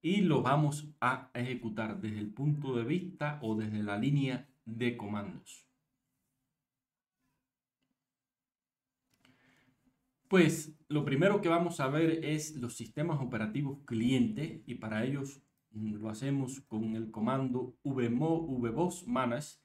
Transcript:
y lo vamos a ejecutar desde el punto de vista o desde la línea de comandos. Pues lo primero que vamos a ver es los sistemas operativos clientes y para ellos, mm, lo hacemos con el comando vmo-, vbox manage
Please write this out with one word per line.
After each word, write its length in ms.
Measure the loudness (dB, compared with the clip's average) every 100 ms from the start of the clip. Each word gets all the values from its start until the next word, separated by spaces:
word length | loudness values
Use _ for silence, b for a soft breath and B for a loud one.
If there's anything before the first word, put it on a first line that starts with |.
y 200 | 2 4
lo 200 | 4 4
vamos 480 | 4 4 4 0 -10 -2
a 300 | -2 -2 -6 -6
ejecutar 640 | -4 -4 -6 -4 -4 -4
desde 160 | -6 -6
el 140 | -8
punto 420 | -2 0 0 0 -2
de 100 | 0
vista 520 | -2 -4 -6 -6 -4
o 120 | -2 -2
desde 280 | -2 -2
la 160 | -2 0
línea 500 | 2 2 0 -2 -8 _ -12
de 320 | -4 -2 -2
comandos. 680 | -6 -6 -6 -12 -18 -20 _ _ _ _ _ _ _ _ _ _ _ _ _ _ _ _ _ _ _ _ _ _ _ _ _ _ _ _ _ _ _ _ _ _ _ _ b b b b b b _ _ _ _ _
Pues 480 | 8 8 6 -6 -16 _
lo 180 | -2 2
primero 340 | 4 4 4
que 100 | 4
vamos 300 | 4 2 0
a 80 | 0
ver 380 | 2 2 2 0
es 300 | -2 -4 -6
los 180 | -8 -8
sistemas 460 | -10 -4 -2 0
operativos 560 | -2 -2 -2 -2 -4 -6 -4
clientes 760 | 0 2 4 2 0 -6 -8 -10
y 80 |
para 320 | -8 -4 -2 -2
ellos, 340 | -2 -6 -12 _ _ _
mm, 280 | -8 -6 -6
lo 120 | -6
hacemos 520 | -6 -2 -2 -2 -8
con 340 | -6 -4 -2 -4
el 160 | -6
comando 680 | -2 0 0 0 -2 -4 -6
vmo-, 640 | -4 0 2 2 2 2 0 -2
vbox 460 | -2 0 0 -2 -2
manage 520 | 0 2 0 -6 -14